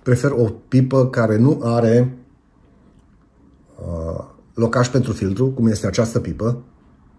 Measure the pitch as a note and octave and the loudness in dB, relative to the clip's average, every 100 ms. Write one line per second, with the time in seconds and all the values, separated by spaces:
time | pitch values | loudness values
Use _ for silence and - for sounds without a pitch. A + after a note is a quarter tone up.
0 | - B2 D3 B2 A2 - - B2+ B2+ C3 | 0 0 2 0 -2 -2 -2 0 2 2
1 | B2 B2+ A2 G#2+ C3 D#3+ A#2 A#2 A2+ A#2 | 2 0 0 4 2 2 0 0 4 4
2 | B2+ - - _ _ _ _ _ _ _ | 2 -4 -20 _ _ _ _ _ _ _
3 | _ _ _ _ _ _ _ - F2 E2+ | _ _ _ _ _ _ _ -16 -10 -8
4 | E2 E2 - - _ - A2+ B2 B2 C3+ | -8 -10 -12 -20 _ -2 0 2 2 0
5 | A2+ G2+ F#2+ F#2 C3 C3 A2+ G#2 G2+ G#2 | -2 -2 -4 0 -2 0 0 0 -2 -2
6 | A2 - - C#2 A2 C3 - _ _ _ | -2 -2 -4 -6 -4 -6 -10 _ _ _
7 | _ | _